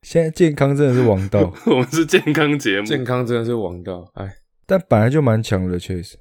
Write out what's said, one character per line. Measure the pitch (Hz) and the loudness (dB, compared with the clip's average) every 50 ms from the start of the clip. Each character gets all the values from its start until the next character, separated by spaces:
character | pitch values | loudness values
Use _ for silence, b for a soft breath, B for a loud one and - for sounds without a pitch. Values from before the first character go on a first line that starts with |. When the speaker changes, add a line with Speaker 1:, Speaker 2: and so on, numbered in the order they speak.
Speaker 1:
现 | _ - - 170 | _ -2 -2 -2
在 | 165 160 | -2 -2
健 | 156 - 185 160 147 | 0 0 0 0 2
康 | 131 139 139 139 | 0 0 0 2
真 | 139 147 | 2 2
的 | 135 123 | 2 4
是 | 123 | 4
王 | 123 113 101 92 95 95 | 4 4 2 2 0 0
道。 | - 101 95 87 - | 2 0 0 0 -2
Speaker 2:
<laughs> | - - | -4 0
我 | 226 165 | 2 2
们 | 127 127 127 | 2 2 0
是 | 156 165 165 | 0 -2 0
健 | 147 190 196 - 156 147 | 2 2 2 2 2 0
康 | 156 151 143 147 143 | 2 2 0 0 -2
节 | - 113 95 101 | 0 0 0 0
目。 | 104 | -2
Speaker 3:
健 | 107 151 135 | -2 -4 -4
康 | 127 117 127 123 123 | -2 -2 -2 -2 -2
真 | 113 120 117 | -2 -2 -2
的 | 113 | -2
是 | 113 120 | -2 -4
王 | 113 101 87 87 87 | -4 -4 -6 -8 -10
道， | 87 98 92 87 85 _ _ | -10 -12 -12 -12 -14 _ _
哎。 | - 95 98 - - _ _ _ _ _ | -14 -12 -12 -14 -18 _ _ _ _ _
Speaker 1:
但 | - 190 185 - | -2 -2 -2 2
本 | _ 120 107 | _ 4 4
来 | 107 120 | 4 4
就 | 139 156 | 4 2
蛮 | 143 120 110 110 | 4 4 2 2
强 | 113 - 110 92 92 | 0 -2 -2 -2 -2
的， | 90 90 87 | -2 -4 -6
Chase。 | - - 92 87 85 - - _ | -6 -8 -8 -8 -10 -12 -20 _